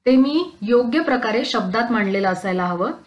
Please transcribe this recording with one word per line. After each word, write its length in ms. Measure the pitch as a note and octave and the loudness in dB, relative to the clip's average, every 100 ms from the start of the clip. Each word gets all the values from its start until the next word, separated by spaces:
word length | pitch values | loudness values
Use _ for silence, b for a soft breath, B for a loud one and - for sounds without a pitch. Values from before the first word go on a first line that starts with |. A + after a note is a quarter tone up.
| B3+ | 2
ते 100 | C4 | 4
मी 280 | C4+ D4+ F4+ - | 4 2 -4 -6
योग्य 400 | G3+ A#3+ B3 D#4 | 0 2 2 0
प्रकारे 440 | D#4 B3+ A3+ A3 B3+ | 0 -2 0 -2 -2
शब्दात 460 | A3+ F#3 A3 A#3 | -4 -2 -2 0
मांडलेलं 360 | A3 G3 G3 F#3+ | 0 0 0 0
असायला 380 | F#3 G3 F#3 F3+ | -2 -4 -2 -2
हवं, 260 | F3 G#3+ E4 | -2 -4 -6